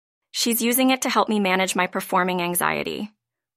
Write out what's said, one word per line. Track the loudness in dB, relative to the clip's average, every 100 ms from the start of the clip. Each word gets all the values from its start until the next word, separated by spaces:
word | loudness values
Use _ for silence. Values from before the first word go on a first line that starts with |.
| _ _ _
She's | -4 -2 0
using | 0 2 2
it | 2
to | 0
help | 0 2
me | 0
manage | 2 2 2 0
my | -2
performing | -4 -2 0 2 0
anxiety. | -2 0 0 -2 -4 -6 -10 _ _ _ _